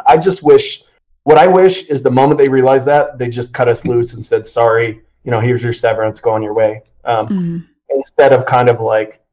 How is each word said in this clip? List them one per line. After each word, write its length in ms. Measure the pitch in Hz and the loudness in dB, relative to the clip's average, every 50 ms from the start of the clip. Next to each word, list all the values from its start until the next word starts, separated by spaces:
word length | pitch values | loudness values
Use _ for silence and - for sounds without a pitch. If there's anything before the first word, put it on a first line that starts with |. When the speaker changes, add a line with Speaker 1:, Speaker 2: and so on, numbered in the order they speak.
| - | 2
Speaker 1:
I 80 | 123 151 | 2 2
just 280 | 165 165 190 175 - - | 2 2 0 -4 0 2
wish, 400 | 147 143 139 - - - - _ _ _ _ _ _ _ _ - | 4 4 4 2 -2 -10 -16 _ _ _ _ _ _ _ _ 0
what 140 | - 156 | 2 4
I 80 | - 170 | 4 4
wish 420 | 185 185 185 190 190 185 - - | 4 4 4 4 2 2 -2 -6
is 160 | - 147 131 123 | -6 -6 -4 -2
the 80 | 131 | 0
moment 260 | 123 127 135 143 151 | 2 2 2 2 2
they 100 | 143 139 | 2 2
realized 380 | 139 131 135 127 131 135 135 117 | 2 2 2 2 2 2 2 2
that, 320 | 139 147 147 139 - - | 2 0 0 0 -2 -6
they 100 | 127 123 | -8 -10
just 240 | 120 117 120 120 - - | -8 -8 -8 -10 -8 -6
cut 140 | - 127 | -2 -2
us 160 | 120 117 - - | 0 -2 -2 -2
loose 300 | 117 123 120 120 120 - | -4 -2 -2 -2 -4 -8
and 100 | 113 110 | -14 -8
said, 220 | - 117 110 107 | -4 -4 -4 -4
"Sorry, 540 | - - 117 117 117 113 113 117 113 110 - _ _ _ _ _ | -4 -2 0 0 2 2 0 -2 -4 -6 -12 _ _ _ _ _
you 60 | 120 | -6
know, 100 | 120 110 | -4 -2
here's 200 | 113 123 123 113 | 0 -2 -2 -2
your 120 | 113 120 113 | -4 -6 -6
severance, 480 | - - 117 110 110 110 110 110 - | -4 -2 -2 -2 -2 -4 -4 -6 -6
go 100 | - 117 | -4 -4
on 100 | 110 110 | -4 -2
your 120 | 110 104 104 | -4 -4 -2
way." 280 | 113 110 107 110 110 - _ _ _ - | -2 -2 -2 -2 -6 -14 _ _ _ -6
Um, 240 | - 120 110 107 | -4 -4 -4 -4
Speaker 2:
Mm-hmm. 300 | - 208 185 175 170 170 170 170 _ _ _ _ - | -4 -6 -6 -6 -6 -8 -10 -12 _ _ _ _ -8
Speaker 1:
instead 420 | 139 135 135 - _ - 139 135 | -6 -6 -6 -4 _ 2 4 4
of 140 | 139 131 120 | 4 2 0
kind 240 | - 135 127 123 123 | 0 0 0 2 0
of, 100 | 117 113 | 0 0
like, 400 | 113 110 110 110 110 - - _ _ _ | -2 -2 -2 -2 -4 -6 -10 _ _ _